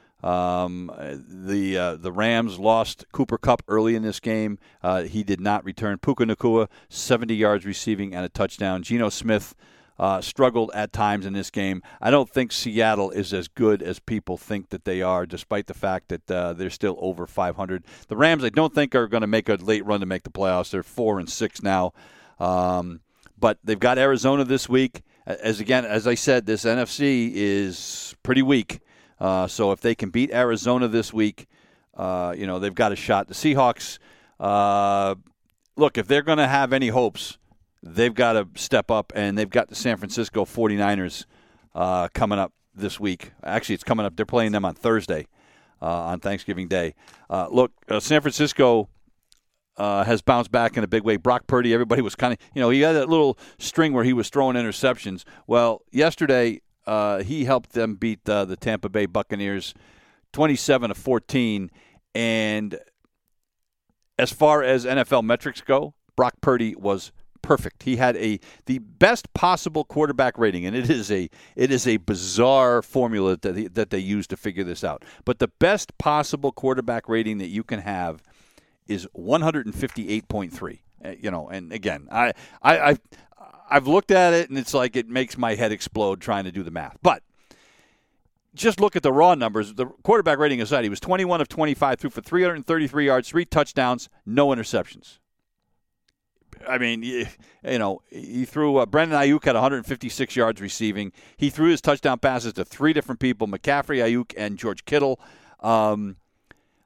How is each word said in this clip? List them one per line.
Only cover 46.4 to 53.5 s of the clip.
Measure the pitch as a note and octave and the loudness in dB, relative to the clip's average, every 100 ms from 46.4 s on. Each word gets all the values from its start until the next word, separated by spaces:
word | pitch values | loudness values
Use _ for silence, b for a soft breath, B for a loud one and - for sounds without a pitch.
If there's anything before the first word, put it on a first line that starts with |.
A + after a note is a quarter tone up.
| - F2+ F2+ | -6 -6 -2
Day. | F#2 E2 - b b b | -2 -2 -6 b b b
Uh, | F#2+ F2 | -4 0
look, | B2 B2 _ - | 2 2 _ -6
uh, | G#2+ | -4
San | - D3+ | 2 2
Francisco, | C#3+ - D3+ - B2+ A#2 G2+ _ _ _ _ _ _ _ _ - | 2 0 0 4 6 4 0 _ _ _ _ _ _ _ _ -4
uh, | G2+ G2+ | -2 0
has | G2 A#2 | 2 2
bounced | - A#2+ A2+ | 2 2 2
back | A#2+ A#2 - | 0 0 0
in | |
a | G2+ | -2
big | A2 | 0
way. | G#2+ G#2 | 0 0
Brock | B2 B2 - | 2 0 2
Purdy, | B2+ A#2+ | 0 2
everybody | A#2 A#2 A#2+ | 2 2 0
was | G#2+ - | -2 -2
kinda, | B2+ A#2 b | -2 -2 b
you | C#3 | 0
know, | A#2+ | 2
he | C3+ | 4
had | D3+ | 4
that | D#3+ C3+ | 2 2
little | E3 C#3+ A2+ B | 4 4 0 B